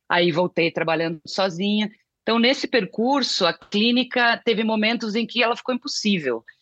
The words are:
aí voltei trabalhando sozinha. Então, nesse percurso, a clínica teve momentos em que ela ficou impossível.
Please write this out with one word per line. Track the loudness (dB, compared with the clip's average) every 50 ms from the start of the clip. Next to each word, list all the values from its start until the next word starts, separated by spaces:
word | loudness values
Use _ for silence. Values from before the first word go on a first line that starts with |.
| _ -2
aí | 0 2 2 2
voltei | 2 2 0 0 0 0 0 0
trabalhando | 0 -2 -2 0 0 0 0 -2 -4 -8 -12 -8
sozinha. | -4 -2 -2 -2 -2 -2 -2 0 0 0 0 -2 -6 _ _ _ _ _
Então, | -4 0 2 2
nesse | 4 2 2 0 -2 -2
percurso, | 0 0 0 -2 -2 -2 0 0 2 0 0 0 -2 0 0
a | 0 0
clínica | -2 -6 -4 0 2 2 2 2 2 0 0 0 0 2 2 2 0 0
teve | -2 0 0 0
momentos | 0 0 0 0 0 0 -2 -4 -4 -2
em | -2 -4
que | -2 -2 0 0
ela | 0 0 -2
ficou | -4 -6 -6
impossível. | -6 -6 -8 -6 -2 0 0 0 0 0 -2 -4 -4 -6 -14 -20 _